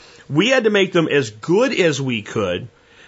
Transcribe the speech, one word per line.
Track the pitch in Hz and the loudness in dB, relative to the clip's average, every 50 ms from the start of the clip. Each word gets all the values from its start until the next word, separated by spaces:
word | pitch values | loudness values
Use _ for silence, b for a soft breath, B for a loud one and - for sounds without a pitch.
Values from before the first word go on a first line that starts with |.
| B B B B B B | B B B B B B
we | 135 156 202 254 | 0 0 2 2
had | 262 262 220 | 2 2 2
to | 214 | 2
make | 208 202 185 - | 2 2 2 2
them | - 170 160 | 2 0 0
as | - 135 143 127 110 | 2 2 0 0 -2
good | 107 - - 156 175 214 254 277 - | -6 -8 -4 0 0 2 2 0 0
as | - 180 160 139 127 | 0 0 0 0 -2
we | 135 131 120 107 | -4 -4 -4 -4
could | 101 - - 117 101 90 87 98 120 - _ b b b b b b | -6 -6 -4 -4 -2 -2 -4 -6 -8 -12 _ b b b b b b